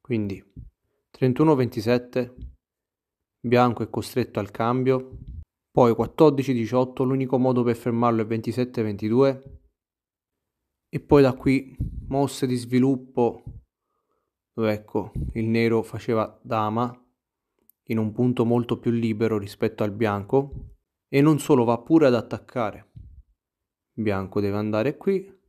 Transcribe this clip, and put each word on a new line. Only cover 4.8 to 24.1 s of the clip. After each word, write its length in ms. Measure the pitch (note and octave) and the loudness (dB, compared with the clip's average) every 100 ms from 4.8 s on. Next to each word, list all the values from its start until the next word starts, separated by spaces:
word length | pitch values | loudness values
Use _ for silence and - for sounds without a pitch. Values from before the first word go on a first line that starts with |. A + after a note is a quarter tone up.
| B2+ C3 B2+ - - - - _ _ | 0 -2 -4 -16 -16 -16 -18 _ _
poi 240 | - B2 A2+ | 2 4 4
quattordici 560 | G#2+ - D#3 C#3 C3+ | -2 6 4 6 -2
diciotto, 540 | B2 G#2+ B2 B2+ - C3 | -2 0 0 -2 -2 -2
l'unico 320 | C3+ C3 B2+ | 0 0 0
modo 260 | B2+ B2 | 2 2
per 140 | A#2+ A#2 | 0 0
fermarlo 440 | B2 A#2 A#2+ A2+ | -2 0 2 2
è 40 | G#2+ | -2
ventisette 560 | A2+ A2 A#2 B2 B2 | -4 -4 -4 -4 -4
ventidue, 760 | G#2+ G2+ G#2+ A#2+ C3+ C3 - - _ _ _ _ _ _ _ _ _ _ _ _ _ | -6 -4 -2 2 2 0 -12 -20 _ _ _ _ _ _ _ _ _ _ _ _ _
e 60 | - | -10
poi 240 | - D3 | 4 6
da 100 | C3 | 6
qui 420 | B2 C3+ C3 C3 - - - - | 2 0 0 -2 -10 -8 -8 -6
mosse 360 | C3+ C#3+ - C3+ | -2 -2 -2 -4
di 100 | B2 | -4
sviluppo, 880 | A#2 B2+ C3 C3 - - A#2 - - - _ _ _ _ _ _ _ _ _ | 0 2 2 0 -4 0 0 0 -16 -20 _ _ _ _ _ _ _ _ _
dove 180 | - A2 | -2 -2
ecco, 400 | G#2 - - G2 - C#2+ | -2 -4 -6 -4 -8 -6
il 140 | A2+ A2+ | -4 -2
nero 360 | A2+ A2+ A2+ | 2 2 2
faceva 580 | G#2+ A2 - A2 G#2 - | -2 -10 -2 -2 -2 -8
dama 520 | B2 A2+ G#2+ A2 B2 A#2+ _ _ _ _ _ _ _ _ - | -6 -2 -2 -2 -4 -6 _ _ _ _ _ _ _ _ -6
in 120 | A2+ | -2
un 140 | G#2+ | -2
punto 340 | G#2+ B2 B2 A#2 | 0 0 0 0
molto 320 | A#2+ A#2 A#2+ | 0 0 -4
più 140 | B2 | -2
libero 480 | A#2 A2+ G#2+ A2+ G#2+ | -2 -2 -2 -2 -2
rispetto 420 | G2+ - A2 - | -6 -6 -6 -2
al 80 | G#2+ | -6
bianco, 880 | G2+ A2 G2+ G2+ C3+ C#3+ - - - _ _ _ | -2 -2 -2 0 -2 -2 -12 -18 -20 _ _ _
e 120 | C#3 | 2
non 200 | D3+ D3 | 4 4
solo, 240 | - C3+ | 4 4
va 160 | A#2 A#2 | 4 0
pure 260 | - D#3+ C#3+ | 2 4 6
ad 80 | |
attaccare. 800 | A#2+ - G#2+ - B2+ A2 - _ - - - _ _ _ _ _ _ _ | 2 -2 -12 -10 -6 -6 -8 _ -20 -20 -20 _ _ _ _ _ _ _
Il 100 | - | -6
bianco 360 | G#2+ | -2